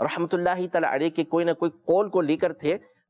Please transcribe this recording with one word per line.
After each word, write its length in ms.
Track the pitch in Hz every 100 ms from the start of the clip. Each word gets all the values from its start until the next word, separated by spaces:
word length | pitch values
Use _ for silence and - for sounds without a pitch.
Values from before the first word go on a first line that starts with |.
رحمۃ 260 | 139 - 170
اللہ 360 | 180 180 180 180
تعالی 160 | 170 160
علیہ 200 | 135 160
کے 140 | 160
کوئی 220 | 156 165 170
نہ 60 |
کوئی 200 | 160 170
قول 380 | - - 175 208
کو 120 | 190
لے 160 | 151 160
کر 160 | 180
تھے۔ 240 | 156 147 190 - _ _